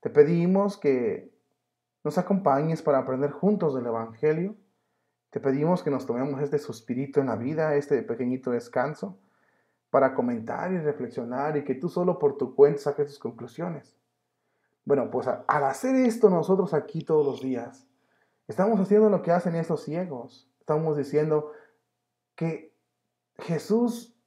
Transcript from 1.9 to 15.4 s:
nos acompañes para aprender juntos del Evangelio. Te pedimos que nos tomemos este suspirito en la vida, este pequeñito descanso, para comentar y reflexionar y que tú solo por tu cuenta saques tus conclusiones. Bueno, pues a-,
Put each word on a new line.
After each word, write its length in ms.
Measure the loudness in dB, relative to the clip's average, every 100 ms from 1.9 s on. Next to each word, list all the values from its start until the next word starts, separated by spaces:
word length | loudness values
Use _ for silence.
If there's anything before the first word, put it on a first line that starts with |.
| _
nos 140 | -4 -2
acompañes 640 | 0 2 4 2 2 -2
para 160 | 2 2
aprender 340 | 2 -2 -2
juntos 420 | 0 0 2 0
del 120 | -2 -4
Evangelio. 680 | -4 -6 -2 0 0 -2 -8 _ _ _ _ _ _ _
Te 100 | -6
pedimos 420 | -2 0 2 0
que 80 | 0
nos 160 | -4 -4
tomemos 340 | -4 -4 -4
este 200 | -2 -4
suspirito 600 | -4 -14 _ -6 -2 0
en 60 | 0
la 100 | -2
vida, 380 | -4 -2 0
este 260 | 0 0 -2
pequeñito 500 | 0 -4 -2 -2 -2
descanso, 680 | -4 -2 -4 -2 -4 -12 -14 _ _ _ _ _ _ _
para 240 | 4 4
comentar 580 | 2 -2 -2 -6 -6 -4
y 60 | -2
reflexionar 800 | -2 -4 -6 -8 -6 -4 -2 -2
y 80 |
que 100 | -2
tú 140 | -4 -4
solo 300 | -2 0 2
por 180 | 0 0
tu 180 | -6
cuenta 260 | 6 6 8
saques 260 | -4 -2 -4
tus 120 | -6
conclusiones. 760 | -12 -12 -16 -8 -8 -8 -14 _ _ _ _ _ _ _ _ _
Bueno, 260 | 0 0 0
pues 160 | -4 -2
a-, 180 | -4